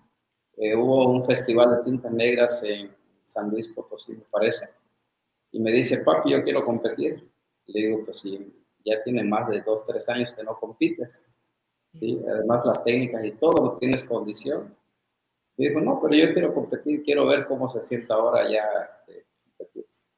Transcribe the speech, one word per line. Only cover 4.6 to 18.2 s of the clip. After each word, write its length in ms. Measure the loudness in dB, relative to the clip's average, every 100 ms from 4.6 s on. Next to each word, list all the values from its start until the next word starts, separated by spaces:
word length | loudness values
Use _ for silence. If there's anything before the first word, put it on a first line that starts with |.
| -8 _ _ _ _ _ _ _ _
y 80 | -4
me 120 | 2
dice, 280 | 2 2 2
"Papi, 320 | 2 2 2
yo 120 | 2
quiero 220 | 2 0 0
competir". 640 | -2 -4 -2 -4 -4 -14 _ _ _ -8
Le 140 | -2
digo, 220 | -2 -2
"Pues 160 | -6 -12
sí, 320 | -10 -10 -12 -20 _ _
ya 180 | -4 -2
tiene 200 | -2 -2
más 240 | 0 0 0
de 140 | -2
dos, 240 | -2 -2 -2
tres 240 | -6 -4
años 240 | -4 -4
que 100 | -6
no 140 | -10 -8
compites". 720 | -10 -2 -2 -2 -8 -12 _ _ _ _ _ _ _
¿sí? 260 | -8 -6 -4 -4
Además, 360 | -2 0 2 2
las 180 | 0
técnicas 400 | 0 0 0 -4 -8
y 60 |
todo, 320 | 0 2 4
no 80 | 2 0
tienes 260 | -2 -2
condición. 720 | -2 -6 -6 -8 -6 -6 -8 -20 _ _ _ _ _ _ _ -2
Y 100 | 0
dijo, 140 | 2
"No, 180 | 0 0
pero 140 | 4 6
yo 180 | 6
quiero 200 | 4 0
competir, 500 | -2 -4 -4 -2 -2
quiero 220 | 0 2 4
ver 200 | 2 0
cómo 200 | -4 -4
se 140 | -6
siente 300 | -6 -6 0
ahora 360 | 2